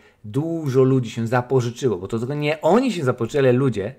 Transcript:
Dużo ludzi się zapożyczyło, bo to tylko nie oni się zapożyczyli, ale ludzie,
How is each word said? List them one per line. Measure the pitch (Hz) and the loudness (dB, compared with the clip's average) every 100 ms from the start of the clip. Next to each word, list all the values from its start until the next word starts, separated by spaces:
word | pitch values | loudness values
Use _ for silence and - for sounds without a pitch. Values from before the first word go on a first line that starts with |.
| _ _ | _ _
Dużo | 107 120 165 165 147 127 | -8 -4 -4 -4 0 2
ludzi | 131 131 127 | 4 2 -2
się | - 113 | -6 -2
zapożyczyło, | 123 120 135 120 113 127 90 | -2 2 0 0 -2 -2 -2
bo | 98 | -4
to | 113 | -6
tylko | 120 | -4
nie | 147 147 156 | -4 -2 0
oni | - 214 269 | 2 4 2
się | 175 | 0
zapożyczyli, | 127 - 113 147 | -2 -2 -2 2
ale | 135 | 4
ludzie, | 123 135 104 101 | 4 2 0 -6